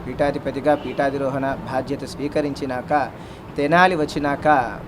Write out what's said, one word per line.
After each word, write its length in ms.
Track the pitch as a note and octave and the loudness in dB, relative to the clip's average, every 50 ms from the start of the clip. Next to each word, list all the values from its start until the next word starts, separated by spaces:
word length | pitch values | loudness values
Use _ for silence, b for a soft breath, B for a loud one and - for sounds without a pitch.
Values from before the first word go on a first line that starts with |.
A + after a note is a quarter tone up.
| D#3+ | -10
పీఠాధిపతిగా 680 | B2+ B2+ - D3 C#3+ C3+ C#3+ - C#3 B2+ C3+ B2 D3+ D3 | -8 -2 0 0 0 0 -2 -4 -4 -4 0 2 2 2
పీఠాధిరోహణ 840 | C#3+ - B2+ A#2 C#3+ C#3 C#3 C#3 C#3+ C#3 C3 C3 C3+ C3+ C3+ C3+ B2+ A2+ A2 | 2 2 -6 -2 0 0 0 0 0 -2 -2 -2 0 -2 -2 -2 -4 -6 -4
బాధ్యత 320 | B2+ C3 C3 - C#3 C3 C#3 | -2 -2 -2 -2 -6 -6 -6
స్వీకరించినాక 1040 | A#2 - - C3+ D3 - D#3 D3 D3 C3+ - C#3+ C3 B2+ B2+ A#2+ - D3+ D3 B2+ A2+ B B B B B B B B - | -10 -8 -6 -6 -2 -2 0 -2 -2 -2 -4 -4 -4 -4 -4 -2 0 2 2 2 0 B B B B B B B B -4
తెనాలి 380 | - C#3+ C#3+ E3 F3 F#3 F#3 F#3 | -2 2 4 6 8 8 6 6
వచ్చినాక 840 | D#3 D3+ C#3+ - D#3 C#3+ C#3+ C#3+ C#3 - D3+ D3+ C3 A#2+ A2 G2+ A#2 - | 2 0 -2 -2 -2 0 0 0 2 4 4 4 4 4 0 -4 -8 -8